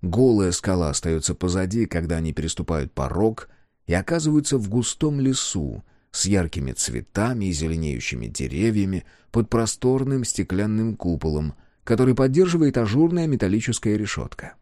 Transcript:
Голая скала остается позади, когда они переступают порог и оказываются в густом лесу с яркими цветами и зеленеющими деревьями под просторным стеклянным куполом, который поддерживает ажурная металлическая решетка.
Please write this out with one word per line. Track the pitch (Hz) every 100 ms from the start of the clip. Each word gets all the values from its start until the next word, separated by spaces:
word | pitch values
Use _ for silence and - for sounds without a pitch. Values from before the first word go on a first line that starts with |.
Голая | 92 98 127 107 95
скала | 85 104 92 80
остается | 69 87 80 -
позади, | 87 92 90 92 110 107
когда | 87 82 85
они | 80
переступают | 73 80 - - 80 65
порог | - 67 82 110 110 - - _ _ -
и |
оказываются | 180 190 165 156 151 143 135
в | 101
густом | 117 117 - 156 143
лесу | 135 131 - 92 71 50 - _ _
с | -
яркими | 92 101 82 - 67
цветами | 58 - 60 - - 113 123 98
и |
зеленеющими | 80 80 80 78 64 - 64 57
деревьями | - 65 69 113 107 95 92 - _ _
под | 120 107
просторным | 120 117 - 123 131 131 135
стеклянным | 117 - 98 92 107 107 113 107
куполом, | 87 82 80 76 76 - - _
который | - 113 127
поддерживает | 127 131 139 185 170 151 135
ажурная | 113 120 165 175 160
металлическая | 131 98 104 113 - 110 107
решетка. | 104 - - - - -